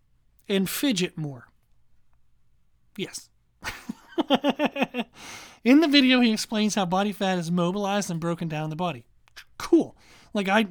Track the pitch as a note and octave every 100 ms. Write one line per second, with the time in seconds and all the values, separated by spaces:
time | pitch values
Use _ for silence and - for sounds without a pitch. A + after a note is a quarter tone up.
0 | _ _ _ _ - G3 F#3+ - C#4+ F#3+
1 | F3 - D3+ B2+ - _ _ _ _ _
2 | _ _ _ _ _ _ _ _ _ -
3 | - - - _ _ _ - - - -
4 | - - - C4+ C#4+ - D4+ C#4 C4 B3
5 | - - - - - - A3+ C#4 D#4+ C#4+
6 | C4 B3+ A#3+ A3 - G#3+ G#3+ G#3+ F3+ F#3
7 | G#3 G3 F#3+ F3+ E3 F3+ F3 G3+ G3 G3+
8 | G3 E3 E3 E3 E3+ D3+ D#3 D#3 F3+ B2
9 | - _ _ - - - - E4 - -
10 | _ - - G#3 F#3+ G#3 G3+